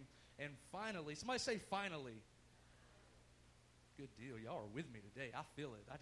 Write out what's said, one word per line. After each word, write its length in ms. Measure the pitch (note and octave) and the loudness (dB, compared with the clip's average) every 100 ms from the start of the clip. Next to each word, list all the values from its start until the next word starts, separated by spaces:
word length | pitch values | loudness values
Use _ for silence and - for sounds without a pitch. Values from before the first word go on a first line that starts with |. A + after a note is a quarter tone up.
| C3+ - - - | -6 -14 -16 -4
And 140 | C#3+ C3 - | -2 -2 -4
finally, 440 | F3+ A3 G3 D3+ D3+ | 0 2 2 2 2
somebody 240 | A3 B3+ | 6 6
say, 180 | - A3 | 8 6
"Finally." 640 | - G3 G3 D#3+ C3 A2 - - - - - - - - - - - - - - - - - - | 6 4 4 2 -2 -4 -10 -16 -20 -20 -20 -18 -18 -18 -18 -20 -20 -20 -20 -20 -20 -20 -16 -8
Good 180 | C3+ - | -8 -6
deal. 220 | B2 A#2 | -6 -4
Y'all 220 | A2 D#3+ | 0 0
are 140 | G#2+ A2+ | 0 -2
with 100 | C#3 | -2
me 60 | A2+ G2+ | -6 -8
today. 200 | G#2 C3 A#2+ | -4 -2 0
I 60 | D#3 - | -2 -2
feel 140 | D3 | -2
it. 180 | A2 G2+ | -4 -6
I 40 | D3 | -6